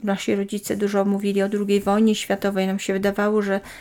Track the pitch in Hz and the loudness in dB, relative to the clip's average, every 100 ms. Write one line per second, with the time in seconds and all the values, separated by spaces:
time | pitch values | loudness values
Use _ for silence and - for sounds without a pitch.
0 | 208 190 - 202 202 208 - 208 202 202 | -4 -2 0 -2 -2 -4 -4 -2 0 2
1 | 196 202 202 196 196 208 202 202 196 208 | 2 0 0 0 0 0 2 2 2 4
2 | 220 208 - 196 202 202 190 196 - 196 | 4 2 -2 -2 0 0 0 -2 -2 0
3 | 202 202 208 214 202 196 - - | 0 0 0 2 0 -2 -4 -16